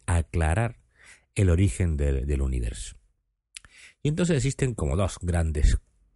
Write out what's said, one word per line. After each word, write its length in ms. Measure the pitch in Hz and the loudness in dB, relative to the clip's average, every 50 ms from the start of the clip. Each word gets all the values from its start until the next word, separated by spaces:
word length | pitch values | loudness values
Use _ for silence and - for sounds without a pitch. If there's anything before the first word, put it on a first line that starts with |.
| _ | _
aclarar 720 | - 90 85 80 - - 87 82 78 82 107 117 120 - - _ _ _ _ - - - - _ _ - | -2 -2 -2 -2 -2 -2 0 0 0 0 0 -2 -4 -6 -10 _ _ _ _ -20 -20 -20 -20 _ _ -2
el 140 | - 101 92 | 2 2 4
origen 480 | 85 85 101 92 - - 92 85 78 | 4 4 4 2 2 0 -2 0 0
del, 300 | 69 71 71 67 65 65 | 0 0 0 0 0 -2
del 160 | 71 73 67 | -2 -2 0
universo. 540 | 67 65 65 62 58 55 - - - - - - _ _ _ _ _ _ _ _ _ _ - - - - - - - - _ _ | 0 -2 -2 -2 -4 -4 -6 -8 -12 -14 -16 -20 _ _ _ _ _ _ _ _ _ _ -20 -20 -20 -20 -20 -20 -20 -20 _ _
Y 60 | - 147 | -4 -2
entonces 260 | 151 175 180 165 170 | 0 0 0 2 2
existen 380 | 131 117 139 - - 143 127 113 | 2 0 -2 -2 -2 -2 -4 -2
como 220 | - 80 71 67 | -2 -2 -2 0
dos 200 | 95 98 85 - - | 0 0 -2 -4 -4
grandes 560 | - 87 85 85 82 80 73 76 - - - - - _ _ _ _ _ _ | -4 -2 0 0 0 0 2 4 4 4 4 2 -2 _ _ _ _ _ _